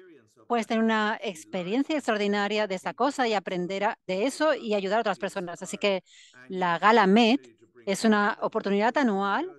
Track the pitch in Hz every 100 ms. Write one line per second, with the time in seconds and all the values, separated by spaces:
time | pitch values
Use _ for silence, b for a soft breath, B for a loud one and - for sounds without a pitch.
0 | 370 160 _ _ - 240 220 226 226 220
1 | 208 220 214 180 - 190 175 233 277 302
2 | - 208 202 202 202 214 208 185 185 165
3 | 262 277 240 208 190 185 180 196 208 -
4 | - 185 254 269 311 285 226 208 190 214
5 | 220 180 196 196 175 170 190 196 208 190
6 | _ b b 127 127 185 180 165 196 226
7 | 190 214 226 277 - - - - 202 196
8 | 226 214 208 - 208 220 202 202 220 302
9 | 247 196 196 214 359